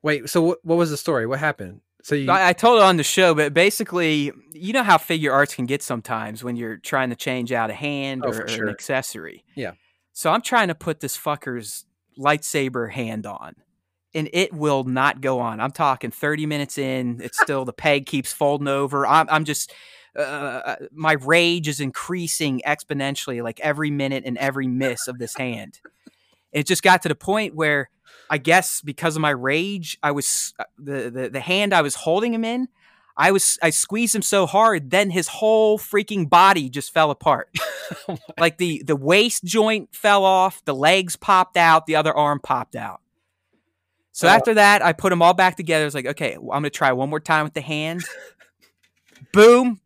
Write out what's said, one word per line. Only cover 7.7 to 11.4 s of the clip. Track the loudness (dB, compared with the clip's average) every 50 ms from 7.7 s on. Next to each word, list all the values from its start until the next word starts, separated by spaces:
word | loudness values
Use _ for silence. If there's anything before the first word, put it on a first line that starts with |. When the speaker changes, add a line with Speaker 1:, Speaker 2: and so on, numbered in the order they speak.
Speaker 2:
a | -6
hand | -8 -8 -8 -6 -6 -6 -8 -8 -6 -6
Speaker 1:
Oh, | -6
Speaker 2:
or, | -6
Speaker 1:
for | -6 -8
Speaker 2:
or | -8
Speaker 1:
sure. | -6 -6 -6
Speaker 2:
an | -6 -8
accessory. | -10 -8 -6 -4 -4 -4 -6 -12 -14 -16 -16 -18 -20 _ _ _
Speaker 1:
Yeah. | -12 -12 -12 -12 _ _ _ _ _ _ _ _
Speaker 2:
So | -6 -2 0
I'm | 0 0 -2
trying | 0 0 0 2 0
to | -2
put | _ -6 -8 -8 _
this | -8 -10 -10 -8
fucker's | -6 -6 -6 -6